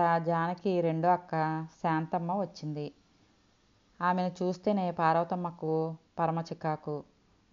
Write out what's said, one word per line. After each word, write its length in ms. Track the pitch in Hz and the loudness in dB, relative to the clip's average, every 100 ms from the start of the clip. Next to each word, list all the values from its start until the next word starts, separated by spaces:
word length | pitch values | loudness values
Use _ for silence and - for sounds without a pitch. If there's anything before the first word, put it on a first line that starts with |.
| 170 170 | 4 2
జానకి 640 | 165 170 170 180 202 180 | 2 0 0 -2 0 2
రెండో 280 | 165 160 175 | 2 2 2
అక్క 540 | 175 175 160 156 160 | 2 0 -2 0 -2
శాంతమ్మ 720 | 160 - 170 156 160 180 170 | -8 -4 0 0 0 -4 -2
వచ్చింది. 600 | 196 175 - 151 147 147 - _ _ _ _ _ _ _ _ _ - | -4 -4 -6 -8 -6 -8 -12 _ _ _ _ _ _ _ _ _ -2
ఆమెను 420 | 175 185 180 175 | 0 2 0 0
చూస్తేనే 480 | 180 180 208 202 180 | -2 0 0 2 0
పార్వతమ్మకు 1040 | 170 160 165 170 180 175 170 156 160 160 160 _ - | 2 4 4 2 -2 -6 -6 -2 0 -2 -6 _ -2
పరమ 200 | 165 165 | 0 0
చికాకు. 640 | 165 165 160 156 - 147 - _ _ _ _ | -6 -6 -4 -4 -6 -8 -10 _ _ _ _